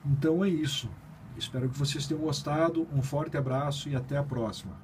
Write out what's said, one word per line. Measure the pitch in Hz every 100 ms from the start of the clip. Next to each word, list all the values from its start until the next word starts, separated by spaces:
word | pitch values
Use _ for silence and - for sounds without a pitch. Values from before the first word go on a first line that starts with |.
Então | 143 139 160 170
é | 196
isso. | 160 147 - 113 - - - - -
Espero | - 127 127
que | 135
vocês | 143 151 -
tenham | 156
gostado. | 156 139 - 151 165 165 160
Um | 139
forte | 123 143 156 143
abraço | 131 131 147 143 147
e | 131
até | 131 139
a |
próxima. | 143 123 113 95 95 -